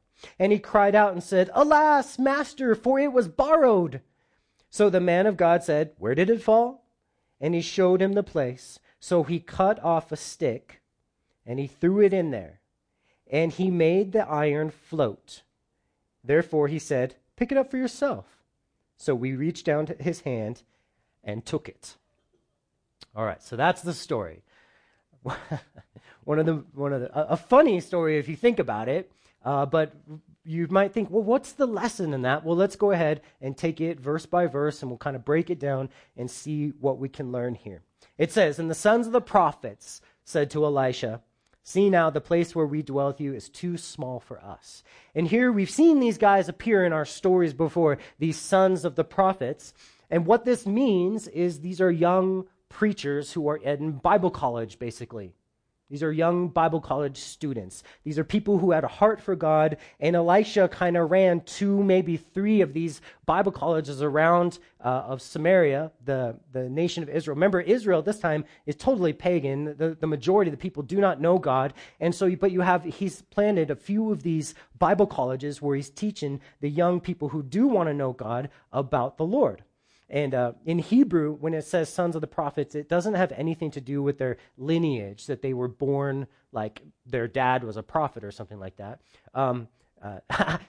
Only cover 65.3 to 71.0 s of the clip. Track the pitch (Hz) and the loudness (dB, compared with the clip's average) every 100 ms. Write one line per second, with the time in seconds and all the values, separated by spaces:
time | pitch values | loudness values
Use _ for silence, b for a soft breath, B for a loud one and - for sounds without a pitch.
65.3 | - 165 190 151 139 156 - 123 135 120 | -2 2 4 4 2 -4 -8 -6 -4 -4
66.3 | - _ 127 127 143 170 175 143 156 151 | -8 _ -10 -6 -2 -2 -4 -6 -6 -4
67.3 | 143 196 185 170 240 208 165 160 208 170 | 0 2 2 2 0 2 0 0 -2 -2
68.3 | 156 156 b - 147 262 240 170 151 180 | -2 -6 b -12 -4 -2 0 0 0 -2
69.3 | 175 139 135 151 147 160 160 156 147 139 | 0 -2 -4 -6 -4 -6 -4 -4 -2 0
70.3 | 208 175 139 - 147 135 196 | 2 2 -2 -8 -10 -4 0